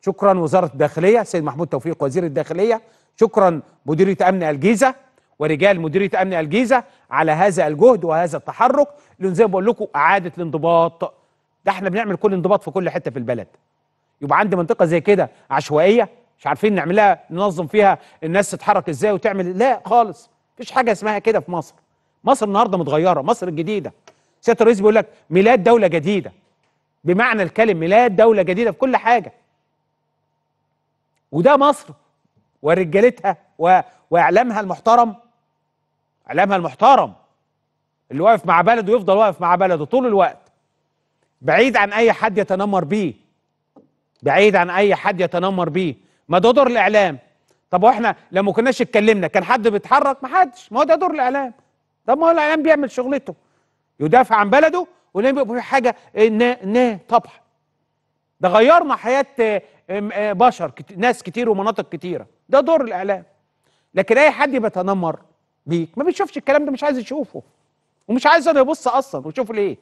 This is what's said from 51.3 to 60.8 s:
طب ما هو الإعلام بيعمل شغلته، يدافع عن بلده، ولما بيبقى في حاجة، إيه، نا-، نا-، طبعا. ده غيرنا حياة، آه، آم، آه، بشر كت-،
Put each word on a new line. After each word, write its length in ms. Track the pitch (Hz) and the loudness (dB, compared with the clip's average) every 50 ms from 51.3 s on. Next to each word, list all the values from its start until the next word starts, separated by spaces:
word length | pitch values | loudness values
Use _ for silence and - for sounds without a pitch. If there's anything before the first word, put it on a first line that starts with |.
| 254 277 277 247 226 _ _ _ _ _ _ _ _ _ _ | -2 -4 -6 -8 -12 _ _ _ _ _ _ _ _ _ _
طب 120 | - 247 294 | -2 -2 2
ما 100 | 330 330 | 2 2
هو 40 | |
الإعلام 320 | 339 330 302 302 320 320 285 | 2 2 0 0 -2 0 2
بيعمل 280 | 320 311 294 285 233 | 2 2 2 0 -6
شغلته، 440 | - - 254 254 285 277 - - 165 _ _ _ _ _ _ _ _ _ _ _ _ _ | -6 -8 -6 -4 -4 -6 -6 -10 -18 _ _ _ _ _ _ _ _ _ _ _ _ _
يدافع 360 | 139 156 156 247 254 - 226 | -2 4 4 4 4 4 2
عن 140 | 220 - 208 | 0 2 2
بلده، 380 | 208 277 311 320 311 359 359 - _ _ _ _ _ | 4 4 4 4 0 -2 -6 -8 _ _ _ _ _
ولما 300 | 190 214 262 277 285 269 | -2 -2 -2 0 0 -4
بيبقى 120 | 202 233 | -4 -6
في 60 | 247 | -10
حاجة، 340 | 226 - - 269 240 254 214 _ _ _ _ | -8 -2 -2 0 0 0 -4 _ _ _ _
إيه، 140 | - 214 226 | 2 2 2
نا-، 360 | 220 214 240 247 247 247 190 | 2 2 0 0 -2 -4 -6
نا-، 340 | 190 214 247 254 240 220 180 _ _ | -2 0 0 0 0 -2 -6 _ _
طبعا. 260 | 233 233 - - - _ _ _ _ _ _ _ _ _ _ _ _ _ _ _ _ _ _ _ _ _ | 0 0 0 -2 -20 _ _ _ _ _ _ _ _ _ _ _ _ _ _ _ _ _ _ _ _ _
ده 100 | - 180 | -4 0
غيرنا 460 | 180 214 226 262 320 349 349 294 254 | 2 4 4 6 4 4 4 0 -6
حياة، 300 | 214 - 220 254 277 277 _ _ - | -6 -4 -2 -2 -2 -2 _ _ -4
آه، 220 | 233 220 214 196 - _ _ _ _ _ | -2 -2 -2 -4 -6 _ _ _ _ _
آم، 220 | 185 202 208 208 | -8 -8 -8 -8
آه، 220 | 220 196 208 214 202 | -6 -6 -4 -4 0
بشر 360 | 180 233 247 - - 175 151 | 2 2 2 2 0 -10 -10
كت-، 280 | 127 - | -10 -14